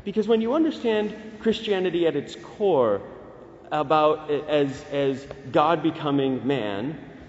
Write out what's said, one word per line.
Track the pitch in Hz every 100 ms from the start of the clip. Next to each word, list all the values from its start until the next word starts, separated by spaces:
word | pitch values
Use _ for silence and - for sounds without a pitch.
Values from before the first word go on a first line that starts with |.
Because | 202 208 208
when | 226
you | 226
understand | 294 320 - 233 214 214 - - -
Christianity | 220 214 - 190 185 170 165
at | 143
its | 135 -
core, | - - 208 151 117 98 - - - - - - -
about | 151 143 156 151 156 -
as, | 147 - 147 143 127 -
as | 143 139 127 - - 131
God | 135 151 170
becoming | 156 147 151 139 135 127 117
man, | 139 107 101 123 160 - -